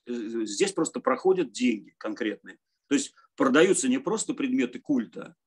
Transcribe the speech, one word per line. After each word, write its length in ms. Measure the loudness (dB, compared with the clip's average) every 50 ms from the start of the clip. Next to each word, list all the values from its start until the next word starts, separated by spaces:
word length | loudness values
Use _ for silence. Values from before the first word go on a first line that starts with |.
| _
э, 400 | -10 -8 -6 -6 -6 -4 -4 -4
здесь 260 | -4 -2 0 -2 0
просто 300 | 0 0 -2 -2 -2 -4
проходят 500 | -2 -2 0 2 2 2 2 2 0 -4
деньги 420 | -2 0 0 0 0 0 -4 -12 _ -10
конкретные. 600 | -10 -8 -6 -4 -4 -4 -6 -6 -10 -20 -20 _ _ _ _ _ _ -2
То 80 | 0
есть 180 | 0 0 -2 _ _ _ _ _
продаются 540 | 0 2 4 6 6 6 6 4 4 2 2
не 80 | 0 0
просто 360 | 0 -2 -2 -2 -2 -4 -4
предметы 460 | -4 -2 -2 0 0 -2 -2 -4 -6
культа, 560 | -4 -2 0 0 0 -2 -6 -14 -16 -16 -18 _ _